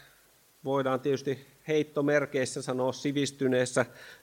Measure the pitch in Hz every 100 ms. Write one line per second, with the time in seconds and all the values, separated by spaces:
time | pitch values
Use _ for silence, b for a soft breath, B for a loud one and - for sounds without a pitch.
0 | B B B _ _ _ 139 139 131 131
1 | 139 135 139 131 - _ - 156 151 -
2 | 143 147 139 135 127 - 135 127 127 123
3 | 147 143 139 - 135 127 127 - 120 B
4 | B B